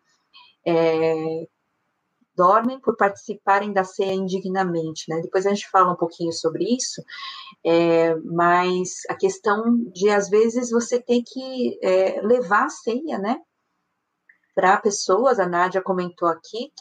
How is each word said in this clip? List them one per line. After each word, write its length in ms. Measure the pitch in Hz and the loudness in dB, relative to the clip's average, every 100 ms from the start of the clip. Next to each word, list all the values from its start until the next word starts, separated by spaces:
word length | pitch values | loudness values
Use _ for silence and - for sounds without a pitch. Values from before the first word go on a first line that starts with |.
| _ _ _ - - _ 170 | _ _ _ -20 -20 _ 0
é, 800 | 165 165 160 160 160 160 160 165 _ _ _ _ _ _ _ _ - | 2 2 2 0 0 -4 -6 -10 _ _ _ _ _ _ _ _ 2
dormem 440 | 180 214 233 262 | 4 4 2 -2
por 160 | - 226 | -4 0
participarem 760 | 202 196 - 226 - 196 208 | 0 0 -10 -6 0 0 2
da 120 | 196 | 0
ceia 280 | 185 - 190 | -2 -2 -2
indignamente, 920 | 190 190 185 185 190 185 170 160 160 - | -2 -2 -4 -4 -2 -2 -2 -4 -8 -8
né? 120 | 160 | -6
Depois 260 | 165 190 196 | -2 -2 0
a 40 | |
gente 200 | 202 - | -2 0
fala 220 | 190 185 | 2 2
um 40 | 175 | 2
pouquinho 360 | 165 - 165 | -4 -4 -6
sobre 320 | 165 160 170 | -4 -4 -2
isso, 360 | 190 254 - - - - - - - - | -2 -2 -4 -10 -16 -16 -16 -16 -20 -6
é, 520 | 165 170 170 165 165 160 | 0 2 4 4 2 0
mas 760 | - 170 170 180 180 180 185 - - | -4 0 4 4 2 -2 -4 -8 -10
a 60 | |
questão 640 | 170 190 - 214 208 226 240 233 | -4 -2 -2 -2 0 2 0 -2
de, 180 | 180 208 | 0 2
às 180 | 202 180 | 2 2
vezes, 440 | 208 233 240 233 | 2 2 0 -2
você 280 | 233 233 247 | -2 0 -4
ter 220 | - 240 | 0 -2
que, 560 | 240 262 262 262 240 - | -2 -10 -10 -4 -4 -2
é, 400 | 190 185 190 - | 0 2 2 0
levar 420 | 202 247 180 208 | 2 2 2 0
a 40 | 311 | 0
ceia, 500 | - - 240 320 220 | -4 -6 -4 -4 -4
né, 220 | 202 302 - _ _ _ _ _ _ _ _ _ _ | -4 -4 -8 _ _ _ _ _ _ _ _ _ _
pra 260 | - 180 196 | 0 2 2
pessoas. 600 | 214 - - 190 262 214 | 0 -2 0 2 4 2
A 80 | 180 | 0
Nádia 340 | 175 180 185 | 0 0 0
comentou 460 | 190 185 180 - 170 | -2 -4 -4 -2 -2
aqui 460 | 165 - 220 277 - | -2 -8 -10 -12 -12